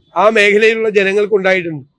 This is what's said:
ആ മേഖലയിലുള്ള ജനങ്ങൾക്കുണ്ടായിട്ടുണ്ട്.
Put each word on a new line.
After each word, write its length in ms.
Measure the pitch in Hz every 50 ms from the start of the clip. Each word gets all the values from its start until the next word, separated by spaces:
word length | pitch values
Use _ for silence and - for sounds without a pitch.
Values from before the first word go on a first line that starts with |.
| _ _ _ 170
ആ 20 | 185 214 226 220
മേഖലയിലുള്ള 520 | 202 208 202 208 220 220 226 226 220 220 202 202
ജനങ്ങൾക്കുണ്ടായിട്ടുണ്ട്. 880 | 196 190 190 208 208 190 220 196 185 190 190 185 175 170 160 147 127 - _